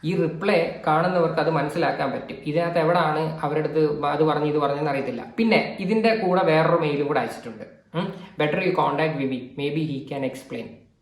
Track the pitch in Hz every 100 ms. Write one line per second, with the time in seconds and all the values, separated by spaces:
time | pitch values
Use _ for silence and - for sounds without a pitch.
0 | 151 180 160 - 202 185 - - - 156
1 | 180 180 160 160 156 156 147 175 170 -
2 | 139 123 - - 156 151 170 170 160 175
3 | 160 156 160 156 147 151 151 156 156 143
4 | 147 147 156 147 151 147 143 143 147 139
5 | 123 120 113 - 226 - - - 185 220
6 | 226 220 185 180 170 156 160 170 151 143
7 | 143 135 120 - 120 107 - - _ 165
8 | 196 - - - 151 147 - - 143 143
9 | 156 143 135 127 - - 143 151 147 135
10 | - 139 131 - - 123 113 - - _